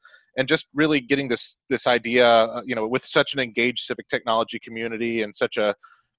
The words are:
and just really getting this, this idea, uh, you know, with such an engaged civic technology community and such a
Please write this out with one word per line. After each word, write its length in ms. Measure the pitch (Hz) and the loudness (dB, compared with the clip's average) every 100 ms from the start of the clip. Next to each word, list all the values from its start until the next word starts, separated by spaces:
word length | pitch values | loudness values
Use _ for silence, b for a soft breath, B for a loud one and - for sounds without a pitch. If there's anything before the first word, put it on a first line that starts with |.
| b b b 131 | b b b -4
and 100 | 135 | 0
just 180 | 165 - | -2 -2
really 240 | 139 156 143 | -2 0 0
getting 300 | 120 139 135 | 0 -2 0
this, 300 | 117 - - - | -4 -6 -12 -6
this 180 | 123 131 | -2 2
idea, 400 | 120 113 123 120 | 0 2 4 8
uh, 360 | 117 113 117 | 6 4 -2
you 100 | 110 | -6
know, 140 | 117 110 | -4 -2
with 160 | 127 | -4
such 300 | - 156 143 | -2 0 0
an 60 | 139 | -2
engaged 440 | 120 113 123 120 | -4 0 0 0
civic 240 | - 120 - | -6 -8 -6
technology 500 | 123 120 113 113 117 | -6 -2 -2 -2 -6
community 640 | - 113 113 113 117 113 | -12 -10 -8 -4 -4 -2
and 140 | 104 - | -4 -2
such 200 | 120 117 | -4 0
a 180 | 107 - b b b | -2 -2 b b b